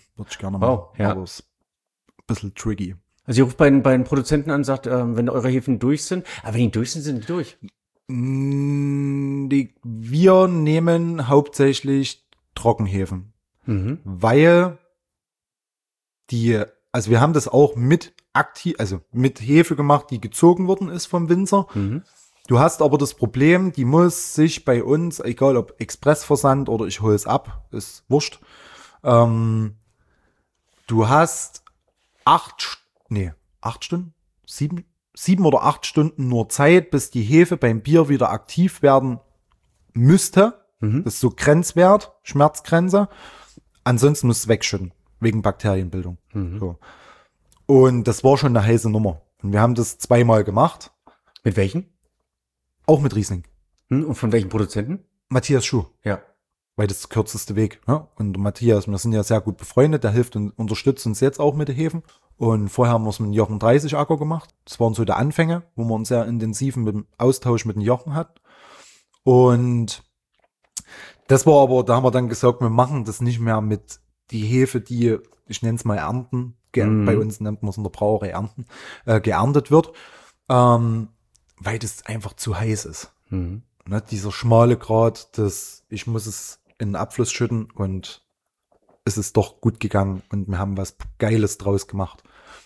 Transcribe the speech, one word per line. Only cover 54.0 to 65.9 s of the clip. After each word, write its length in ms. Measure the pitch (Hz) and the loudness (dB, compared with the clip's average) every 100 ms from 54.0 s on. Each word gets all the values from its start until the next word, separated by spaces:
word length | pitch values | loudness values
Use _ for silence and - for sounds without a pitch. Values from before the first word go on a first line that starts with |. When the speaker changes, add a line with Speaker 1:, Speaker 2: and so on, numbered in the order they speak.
| 151 | -2
Speaker 2:
und 80 | |
von 180 | 123 117 | -4 0
welchen 160 | 113 95 | 0 0
Produzenten? 560 | 110 101 107 110 190 _ _ - | -2 -4 -4 -6 -8 _ _ -6
Speaker 1:
Matthias 380 | 131 - 135 - | -4 0 0 0
Schuh. 180 | 123 - _ | -4 -4 _
Speaker 2:
Ja. 180 | 107 98 - _ _ _ _ - | -8 -8 -10 _ _ _ _ -6
Speaker 1:
Weil 100 | 104 | -4
das 120 | 98 | -6
ist 120 | - | -6
der 40 | |
kürzeste 400 | 113 107 104 - 104 | -4 -4 -6 -6 -2
Weg, 300 | 107 - - | -4 -4 -4
ne? 200 | 151 156 | -4 -6
Und 240 | - 104 95 | -8 -6 -4
Matthias, 480 | 101 - 117 104 101 | -4 -2 2 2 0
wir 100 | 98 | -4
sind 160 | 117 | -2
ja 100 | 110 | -2
sehr 200 | 101 110 | 0 -2
gut 160 | 107 95 | -4 -10
befreundet, 460 | - - 151 151 | -4 2 2 2
der 60 | 113 | 0
hilft 240 | 113 120 107 | 0 -2 -4
und 160 | 104 | -6
unterstützt 520 | - 110 107 - - 117 | -6 -6 -4 -2 -2 -4
uns 140 | 104 | 0
jetzt 180 | 135 - | -2 0
auch 140 | 147 | -2
mit 140 | 143 147 | -2 -4
den 80 | 131 | -4
Hefen. 260 | 160 165 - _ _ - | -4 -6 -12 _ _ -6
Und 300 | 117 113 101 | -2 0 -2
vorher 260 | - 120 | 0 2
haben 100 | 117 | 2
wir 60 | 110 | -2
es 100 | 101 | -4
mit 140 | 107 | -2
Jochen 240 | 104 104 107 | 0 0 0
dreißig 360 | 110 139 147 147 | 2 2 0 -4
Acker 200 | 147 156 | -2 -2
gemacht. 380 | 151 165 - _ | -4 -6 -10 _
Das 160 | - - | -12 -4
waren 140 | 117 | -2
so 100 | 113 | 0
die 80 | 104 | -2
Anfänge, 520 | 104 135 147 165 170 170 | 0 -2 0 -2 -4 -8
wo 100 | - | -8
wir 100 | 113 | -4